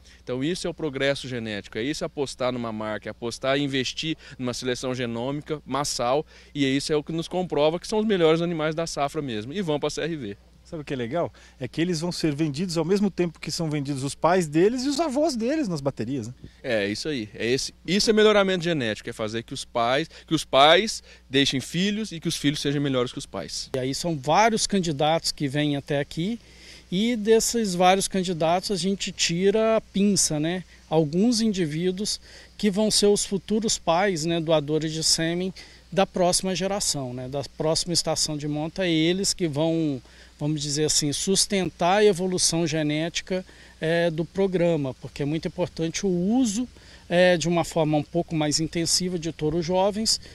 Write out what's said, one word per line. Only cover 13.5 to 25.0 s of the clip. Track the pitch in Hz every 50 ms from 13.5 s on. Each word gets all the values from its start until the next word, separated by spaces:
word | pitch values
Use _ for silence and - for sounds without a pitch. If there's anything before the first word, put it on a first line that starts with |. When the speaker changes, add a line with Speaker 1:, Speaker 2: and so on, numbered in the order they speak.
Speaker 2:
são | - - 165 156
vendidos | 151 151 139 139 147 131 135
os | 143 -
pais | - - 160 180 190 170
deles | 151 147 160 185 214 254 262 247
e | 285
os | 277 277
avós | 339 302 233 269 302 339 269
deles | 220 220 247 311 320 285
nas | 190 170 143
baterias, | 135 139 - - 110 113 139 135 104 120
né? | 127 - - - - - -
Speaker 1:
É, | 135 113 107 101
isso | 101 107 - -
aí. | 160 151 123 107 104 -
É | - 104
esse, | 117 127 135 - - - - -
isso | 160 175 208 - 240
é | 214
melhoramento | 214 214 214 208 208 196 190 190 180 156
genético, | 175 170 147 120 110 104 - -
é | 120 117
fazer | - 113 104 113 117 117
que | - 139
os | 127 -
pais, | - - 120 117 120 131 147 165 - - - -
que | - 160
os | 143 -
pais | - - 131 143 156 170 185 214 220 - - - - - - _ -
deixem | 123 139 139 135 147 131
filhos | - - - 170 190 208 208 214 220 -
e | 170 160
que | -
os | 170 -
filhos | - - 143 151 -
sejam | - 147 143 147
melhores | 143 143 131 127 123 123
que | - 143
os | -
pais. | - - 98 76 - - - - - -
Speaker 3:
E | 131
aí | 127 131 135
são | - - 175 165
vários | 143 127 147 160 190 220 233 220 208 -
candidatos | - 202 196 165 170 147 135